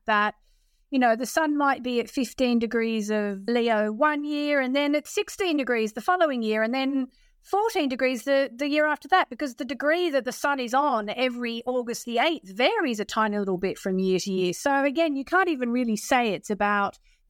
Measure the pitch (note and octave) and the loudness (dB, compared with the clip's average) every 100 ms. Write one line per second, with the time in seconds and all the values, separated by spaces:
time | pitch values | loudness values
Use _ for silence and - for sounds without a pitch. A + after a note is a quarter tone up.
0 | - G#3 G#3 - _ _ _ _ _ C4+ | 0 2 0 -4 _ _ _ _ _ 2
1 | A#3+ A3+ A#3+ D#4+ D#4 D4 C#4 C4 B3 A#3+ | 4 2 0 0 0 2 2 0 -2 -2
2 | A3+ - A#3 - B3 A#3 A3+ A#3 A3+ A3+ | -2 -2 -4 0 2 2 0 0 0 -2
3 | G#3 G#3+ G#3 G3 G3 A#3+ A#3 G#3+ G#3+ G#3+ | -2 -2 -2 -4 -2 0 2 2 0 2
4 | D4+ D4 D4 D4 D4 C#4+ B3+ C#4 D4 D4 | 0 0 -2 -2 0 0 2 0 2 0
5 | - G#4 - - F#4 D4 B3 A#3 G#3+ A3+ | -2 -4 -4 -2 -2 0 0 0 -2 -2
6 | F4+ F4+ D#4+ B3+ A3 G#3+ A3+ C4 C4+ C4+ | 0 2 2 0 0 0 0 0 0 -2
7 | C4 _ _ _ - G4 A4 F#4 C#4 B3+ | -4 _ _ _ -4 0 0 0 -2 0
8 | B3+ B3 C#4 C#4 C#4 A#3 D4 D4+ D4+ C#4+ | 0 0 0 2 0 -2 -2 2 2 0
9 | C#4 F#4 - A#3 C#4+ - B3+ B3+ C#4+ F4 | 0 2 2 -4 -6 -6 -8 -4 0 2
10 | F4 C#4 A#3+ - D4 C#4 A#3+ C4 D4 A#3 | 2 0 -2 -2 -2 0 0 0 2 0
11 | G#3 B3 B3+ A#3+ A#3+ A#3 B3 B3+ A#3+ A3 | -2 -2 -2 -2 -6 -6 -4 -4 -4 -6
12 | A#3 A#3 D#4 D#4 F#3+ F#3+ C#4 A4+ D4+ G#3+ | -4 0 0 0 -6 0 2 2 0 -2
13 | G3 A3+ G#3+ G#3 G3 F3+ F#3+ - G3 F#3 | -2 0 0 0 0 0 -2 -2 -2 0
14 | F#3+ F#3 G3+ F#3+ F3+ - C#4+ C#4 C#4 C4+ | 2 2 0 0 0 0 0 2 2 2
15 | E4 C4+ C4 F4+ F#4 C4+ B3 B3 A#3+ G#3 | 0 -2 0 0 2 0 0 0 0 -2
16 | - B3+ A#3 F3 - G3+ G3+ G#3 G3+ - | 2 2 2 -2 -4 -2 0 2 0 -4
17 | _ _ | _ _